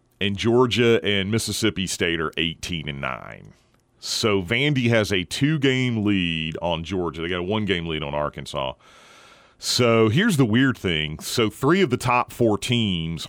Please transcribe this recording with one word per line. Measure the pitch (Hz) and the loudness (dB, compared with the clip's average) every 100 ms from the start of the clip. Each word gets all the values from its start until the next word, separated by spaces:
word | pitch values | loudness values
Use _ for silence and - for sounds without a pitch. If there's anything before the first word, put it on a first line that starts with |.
| _ - | _ -6
and | 101 98 | -4 -2
Georgia | 113 117 127 101 120 113 | 2 4 4 4 4 4
and | 98 101 95 | 2 -2 0
Mississippi | 113 - 101 110 95 90 | -2 -2 -2 0 0 -4
State | - 87 82 | -2 -2 0
are | 78 - | -2 -4
eighteen | 85 80 - 85 73 | -4 -6 -8 -8 -8
and | 69 | -8
nine. | 67 60 50 50 50 - _ _ _ _ | -8 -8 -12 -18 -20 -20 _ _ _ _
So | - - 110 98 | -8 -2 0 0
Vandy | 87 117 147 135 117 | 0 0 0 2 2
has | 117 101 | 2 2
a | 98 87 | -2 -4
two-game | - 139 156 139 127 127 113 104 | -2 0 2 2 2 0 0 2
lead | 98 87 80 80 - | 2 0 -2 -6 -6
on | 85 82 82 | -4 -4 -4
Georgia. | 95 85 80 | -4 -4 -4
They | 85 | -4
got | 90 | -4
a | |
one-game | 90 107 101 90 82 | -2 -2 -2 -2 -2
lead | 78 | -4
on | 73 | -4
Arkansas. | 73 73 73 67 73 65 - - - - - - - _ _ | -4 -4 -6 -10 -6 -6 -8 -18 -20 -20 -20 -20 -20 _ _
So | - - 120 113 110 | -2 2 4 6 6
here's | 127 233 147 | 4 2 4
the | 123 | 4
weird | 113 135 113 | 4 2 0
thing. | 95 80 76 78 | -2 -2 -2 -6
So | - - 107 | -4 -2 -2
three | - 131 190 | 0 2 2
of | 165 | 2
the | 113 | 0
top | 127 123 - | 0 0 0
four | - 117 101 | 2 2 2
teams | - 120 107 87 80 82 | 0 0 0 -2 -4 -8